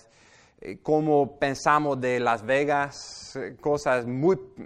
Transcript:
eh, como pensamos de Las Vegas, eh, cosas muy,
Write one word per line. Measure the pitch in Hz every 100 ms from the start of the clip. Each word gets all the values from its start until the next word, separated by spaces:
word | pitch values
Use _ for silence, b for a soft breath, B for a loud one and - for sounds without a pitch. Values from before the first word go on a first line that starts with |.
| _ b b b b _
eh, | - 104
como | - 156 156 147 139 -
pensamos | 143 135 160 151 151 135
de | 127 123
Las | 120 117
Vegas, | 107 135 143 143 143 - - - -
eh, | - 92 123
cosas | 151 147 147 127 120
muy, | 127 160 190 - -